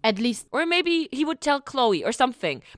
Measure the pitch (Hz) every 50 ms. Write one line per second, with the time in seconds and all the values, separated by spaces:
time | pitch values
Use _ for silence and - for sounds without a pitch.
0 | - 220 214 190 233 247 220 - - - - 285 320 330 339 349 320 339 339 330
1 | 320 - - 262 311 302 320 - - 294 285 277 277 - - 269 247 226 196 156
2 | - - - - 269 254 240 - - 165 139 123 - - -